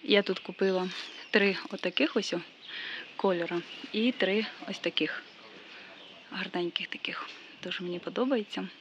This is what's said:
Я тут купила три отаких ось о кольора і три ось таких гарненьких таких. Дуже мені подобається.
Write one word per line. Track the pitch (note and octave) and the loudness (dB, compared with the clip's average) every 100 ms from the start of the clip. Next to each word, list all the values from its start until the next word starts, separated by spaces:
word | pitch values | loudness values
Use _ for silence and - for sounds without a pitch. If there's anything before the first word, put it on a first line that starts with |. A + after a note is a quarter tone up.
Я | - G3+ | 8 6
тут | G3 F#3+ | 6 -2
купила | - F#3 F#3+ F#3 F#3 - - - - | -4 2 2 4 0 -4 -10 -12 2
три | G#3 G3 F3+ - | 6 6 2 -6
отаких | F#3 F#3 - D4 A3+ | -4 -2 2 4 4
ось | - | 0
о | E3+ - - - - - - - - | -4 -4 -16 -12 -10 -8 -8 -8 0
кольора | G3 F3 E3+ F3 - - - | 2 2 0 -2 -4 -12 -4
і | G#3+ A#3 | 2 2
три | B3 F#3 G#3 G#3+ - - | 4 2 2 0 -6 -10
ось | G3+ | -4
таких | F3 - D#3 - - - - - - - - - - - - | -2 0 0 -2 -10 -18 -18 -18 -18 -16 -16 -18 -18 -20 -8
гарненьких | F#3 F#3 F3+ F3 - - | -6 -2 0 0 0 -4
таких. | - - - - - - - | -4 -4 -6 -8 -12 -18 -12
Дуже | F#3 - | -6 -4
мені | F3 F3 | -4 -4
подобається. | F3 F#3 B3+ B3 G#3 - F#3 - | -4 0 2 2 0 -6 -6 -10